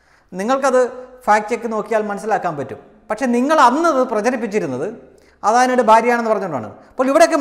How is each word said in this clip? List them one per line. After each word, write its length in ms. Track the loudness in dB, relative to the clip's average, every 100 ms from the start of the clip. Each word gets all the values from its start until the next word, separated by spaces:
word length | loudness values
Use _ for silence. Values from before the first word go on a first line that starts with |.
| _ _ _ -6
നിങ്ങൾക്കത് 400 | -2 0 2 2 0 -4 -18 -6
ഫാക്ട് 240 | 0 0 0
ചെക്ക് 180 | -6 -4
നോക്കിയാൽ 300 | -6 -2 -2 -2
മനസ്സിലാക്കാൻ 420 | -6 -4 -2 -4 -6
പറ്റും. 200 | -8 -12 -18 _ -10
പക്ഷേ 180 | -4 -2 0
നിങ്ങൾ 220 | 2 4 4
അന്നത് 300 | 4 0 0 0
പ്രചരിപ്പിച്ചിരുന്നത് 760 | -2 -2 -2 -4 -4 -4 -6 -8 -10 -20 _ _ _ 0
അദാനിയുടെ 360 | 2 2 2 4
ഭാര്യയാണെന്ന് 420 | 4 4 0 0
പറഞ്ഞുകൊണ്ടാണ്. 360 | -2 -4 -8 -8 -16 -10
അപ്പോൾ 160 | -4 2
ഇവിടെയൊക്കെ 280 | 4 4 2